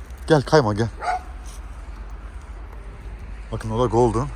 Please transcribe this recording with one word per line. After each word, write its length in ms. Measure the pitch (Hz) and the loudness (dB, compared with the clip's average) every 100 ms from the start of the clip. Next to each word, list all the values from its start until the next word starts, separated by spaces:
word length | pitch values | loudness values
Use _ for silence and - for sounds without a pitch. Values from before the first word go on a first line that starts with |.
| - - - | -14 -8 4
Gel, 160 | 151 | 6
kayma, 320 | - 156 110 | 8 6 6
gel. 140 | 104 113 - - - - - - - - - - - - - - - - - - - - - - - - - - | 2 0 -2 -2 -2 -6 -12 -12 -12 -12 -12 -12 -12 -12 -12 -12 -14 -14 -14 -12 -12 -14 -12 -12 -12 -12 -12 -8
Bakın, 180 | 110 110 | -8 -2
o 120 | 110 | 2
da 40 | 123 | 4
golden. 400 | 113 123 107 143 | 6 6 4 -2